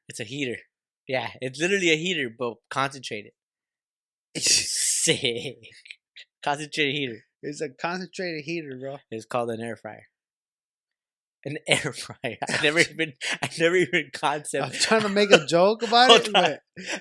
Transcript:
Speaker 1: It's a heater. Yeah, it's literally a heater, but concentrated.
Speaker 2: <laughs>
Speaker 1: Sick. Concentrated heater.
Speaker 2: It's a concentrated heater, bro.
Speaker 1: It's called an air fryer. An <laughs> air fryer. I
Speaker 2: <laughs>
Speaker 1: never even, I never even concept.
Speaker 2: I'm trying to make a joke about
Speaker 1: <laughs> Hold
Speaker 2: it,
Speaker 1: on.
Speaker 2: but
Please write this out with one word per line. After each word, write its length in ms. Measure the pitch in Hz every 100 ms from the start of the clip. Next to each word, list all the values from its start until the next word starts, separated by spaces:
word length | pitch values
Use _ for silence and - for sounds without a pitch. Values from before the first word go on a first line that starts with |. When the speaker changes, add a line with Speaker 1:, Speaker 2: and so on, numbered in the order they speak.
| -
Speaker 1:
It's 100 | -
a 40 | 107
heater. 320 | 139 131 101 - _ _ _ -
Yeah, 220 | 127 113 -
it's 220 | 131 131
literally 300 | 180 202 175
a 40 | 156
heater, 320 | 180 165 123 113
but 180 | 120 107 _
concentrated. 600 | 135 135 139 - 107 107 _ _ _ _ _ _
Speaker 2:
<laughs> 500 | _ _ _ _ 156
Speaker 1:
Sick. 1160 | - - - - - - 170 139 127 117 131 117 113 - - - _ - - _
Concentrated 520 | 151 143 147 160 143 147
heater. 240 | 131 110 _ _
Speaker 2:
It's 200 | 143 151
a 80 | 151
concentrated 720 | 127 170 185 180 - 180 156
heater, 320 | 139 170 147 127
bro. 180 | 135 139 _
Speaker 1:
It's 140 | 113 -
called 240 | 123 120
an 100 | 110
air 160 | 117 107
fryer. 300 | 107 110 - _ _ _ _ _ _ _ _ _ _ _ _ _ 139
An 120 | 151
<laughs> 40 | -
air 260 | 143 143
fryer. 440 | - - - 127 104 135
I 100 | -
Speaker 2:
<laughs> 40 |
Speaker 1:
never 160 | 151 160
even, 340 | 151 151 160 - - -
I 80 | - 160
never 160 | 165 180
even 340 | 170 170 143
concept. 520 | - 147 151 147 143 139
Speaker 2:
I'm 60 |
trying 280 | - - 220
to 60 | 208
make 220 | 202 208
a 140 | 190 139
joke 380 | 170 196 226
about 260 | 226 233 247
Speaker 1:
<laughs> 0 |
Hold 120 | 226 220
Speaker 2:
it, 80 | 202
Speaker 1:
on. 80 |
Speaker 2:
but 180 | 170 135 _ - 190 -